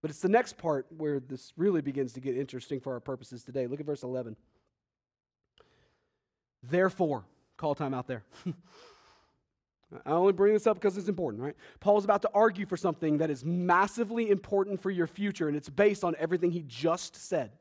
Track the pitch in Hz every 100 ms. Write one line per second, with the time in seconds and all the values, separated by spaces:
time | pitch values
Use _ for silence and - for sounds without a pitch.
0 | 156 147 185 220 247 - 170 143 127 160
1 | 156 143 127 131 - - 190 175 143 139
2 | 131 120 131 123 135 131 - 139 131 123
3 | - 131 127 123 - 131 123 139 151 147
4 | 127 127 117 107 _ _ _ _ _ _
5 | _ _ _ _ _ _ _ _ _ _
6 | _ _ _ _ _ _ 120 170 185 180
7 | 170 131 95 _ _ _ 160 143 147 131
8 | 123 123 - - - - _ - - -
9 | _ _ _ _ _ _ _ _ _ -
10 | - 160 190 185 202 214 220 214 214 190
11 | 196 175 135 104 135 - - - 196 208
12 | 202 202 - 202 226 185 196 175 175 165
13 | 160 151 160 139 135 175 180 175 202 -
14 | 220 233 220 196 - 202 196 190 185 185
15 | 165 - 202 190 156 147 143 143 208 202
16 | 180 165 165 175 175 170 147 117 156 175
17 | - - - - - -